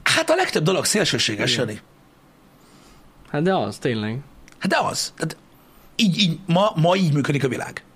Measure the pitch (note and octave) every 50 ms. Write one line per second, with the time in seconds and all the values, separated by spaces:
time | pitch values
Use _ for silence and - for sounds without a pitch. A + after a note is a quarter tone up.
0 | - - - D#4+ D#4+ - D#4+ F#4 F#4 - - - D#3 E3+ F#3 D#3+ A#2+ - - G#3
1 | F#3 - - A#2 - - G#2+ G2+ A2+ B2+ B2 B2 B2+ A2 G#2+ G#2 - _ _ -
2 | - _ _ _ _ _ _ _ _ _ _ _ - - - - - - - -
3 | - - - - - - - D3 D#3+ F#3 F#3+ F3 A2+ G2+ G2+ - - C#3+ A#2+ A2
4 | G#2+ G#2+ A2+ C3 C#3+ - - - - - - - - F#3+ E4 D#4 - - - -
5 | - - - - - D#3 - - - _ - - - - - - - - - -
6 | A#3 G3 D#3+ - G#3 E3+ D#3+ - - - E3+ F3+ G3+ G#3+ - E3+ D#3 E3+ F#3 G3
7 | F#3+ D#3+ C#3+ C#3+ C3 - D3 C#3 B2+ C3+ A#2 - - - - - - _ _